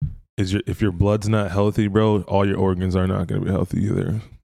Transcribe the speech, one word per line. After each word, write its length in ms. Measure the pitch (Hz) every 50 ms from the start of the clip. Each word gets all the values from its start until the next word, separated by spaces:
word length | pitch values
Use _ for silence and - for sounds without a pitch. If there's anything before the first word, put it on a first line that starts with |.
| - - - - - _ -
is 160 | - 101 90 95
your, 100 | 104 -
if 160 | - - - 110
your 100 | 101 87
blood's 360 | 85 101 101 107 107 101 107
not 220 | 110 107 101 90
healthy, 380 | 87 101 101 104 101 113 107 104
bro, 340 | 95 107 110 110 107 101 87
all 240 | - 101 98 98
your 120 | 101 95 90
organs 360 | 92 95 92 87 92 92 90
are 120 | 92 92
not 200 | 92 95 95 90
gonna 140 | - 101 98 92
be 60 | 90
healthy 320 | 98 92 92 - - 90 95
either. 360 | 98 95 92 90 87 101 110 - - - -